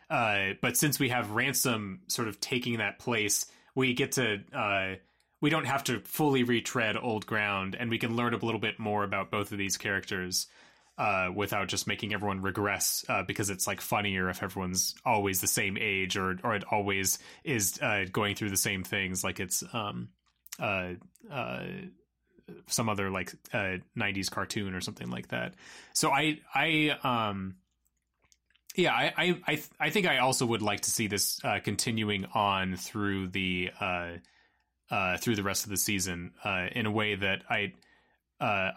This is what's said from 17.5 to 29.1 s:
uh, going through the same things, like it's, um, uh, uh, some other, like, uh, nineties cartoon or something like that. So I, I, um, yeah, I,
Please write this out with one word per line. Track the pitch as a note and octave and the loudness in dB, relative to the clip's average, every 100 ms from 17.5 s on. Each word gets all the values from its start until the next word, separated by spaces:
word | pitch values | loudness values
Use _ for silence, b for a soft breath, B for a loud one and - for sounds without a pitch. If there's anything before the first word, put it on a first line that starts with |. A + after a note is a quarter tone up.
| A#2+ G2+ - | 0 0 0
uh, | C3+ G#2 F#2 | 0 0 0
going | A2+ G#2 G2 | 0 0 0
through | G#2+ | -2
the | G2 | 0
same | A2+ F#2+ | 0 0
things, | F#2 G2+ F#2 F#2 | -2 -2 0 -2
like | F#2+ F2+ | -2 -2
it's, | F#2 - - | -4 -4 -4
um, | A#2+ G#2 A#2+ A#2 _ _ _ - - | -4 -4 -6 -10 _ _ _ -16 -6
uh, | B2 F#2+ F2+ F2+ - _ A3+ | -2 -2 -2 -8 -14 _ -10
uh, | C#3 E2+ B1+ F2+ F#2+ - - _ _ _ _ - - - | -6 -6 -6 -8 -10 -12 -16 _ _ _ _ -20 -18 -4
some | - A2+ | 0 0
other, | G2+ G2 | 0 0
like, | F#2+ F2+ - - | -2 -4 -10 -6
uh, | A#2 G2 F#2 - A#2+ | -2 -2 -4 -6 -4
nineties | G#2 G2 F#2+ | -2 0 -2
cartoon | - F#2+ A2+ G2 | -4 -4 -4 -4
or | F#2 | -4
something | A2 G#2+ A#2+ | -6 -8 -8
like | A#2+ - | -8 -6
that. | A#2+ A#2+ - B B B | -4 -4 -8 B B B
So | B D#3 | B 2
I, | C3+ D#3 D3+ - | 2 2 0 -2
I, | C#3 D#3 D#3 D3+ C#3 | 0 2 4 2 2
um, | C3+ A#2+ G#2+ G2 F#2+ F#2 _ _ _ _ _ _ _ _ _ _ - - | 0 2 2 -2 -6 -10 _ _ _ _ _ _ _ _ _ _ -6 2
yeah, | D#3+ | 4
I, | A#2 D3 | 4 2